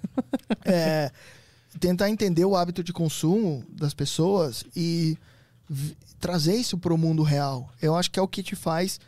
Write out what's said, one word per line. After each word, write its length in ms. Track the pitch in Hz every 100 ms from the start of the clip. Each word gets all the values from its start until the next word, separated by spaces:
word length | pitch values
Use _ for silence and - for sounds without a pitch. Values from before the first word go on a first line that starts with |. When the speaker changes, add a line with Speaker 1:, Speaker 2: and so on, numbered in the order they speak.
| - - -
Speaker 1:
<laughs> 320 | 262 - 226
Speaker 2:
é, 460 | - 175 160 156 143 - - - - _ _ -
tentar 300 | 180 180 202
entender 340 | 220 202 165
o 100 | 190
hábito 300 | 190 175 175
de 80 | 175
consumo 720 | 175 160 - 160 208 202 139 -
das 240 | - 147
pessoas 680 | - 147 - 165 196 151 113 - -
e 400 | 170 170 160 160 - - _ _ -
v-, 280 | 139 151 - - -
trazer 340 | - 175 151
isso 220 | 220 247 175
pro 180 | 175 165
mundo 240 | 160 160
real. 480 | 151 143 139 131 - -
Eu 160 | 160 165
acho 140 | 175
que 80 | -
é 40 |
o 60 | 190
que 140 | -
te 120 | 185
faz 460 | 190 170 160 190 -